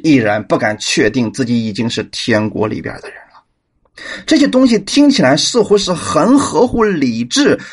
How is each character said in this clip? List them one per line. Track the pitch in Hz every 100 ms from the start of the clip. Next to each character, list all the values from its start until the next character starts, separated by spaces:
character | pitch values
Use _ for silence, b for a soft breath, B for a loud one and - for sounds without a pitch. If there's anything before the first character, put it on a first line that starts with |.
义 | 160 135
人， | 107 107 104
不 | 160
敢 | 110 104
确 | - - 110
定 | 123 110
自 | 101 120
己 | 120 110
已 |
经 | 101 117
是 | 113 -
天 | - - 107 107
国 | 95 107
里 | 90
边 | - -
的 | -
人 | - -
了。 | - _ _ _ _ _ - B B -
这 | 294
些 | 277
东 | 254 262
西 | 220
听 | - 277 294
起 | 269
来 | 131 -
似 | - 240
乎 | 208 208
是 | 190
很 | 170 - 147 185 277
合 | 226 226 247
乎 | 233
理 | 214 175 131 113
智、 | 120 269 277 127 B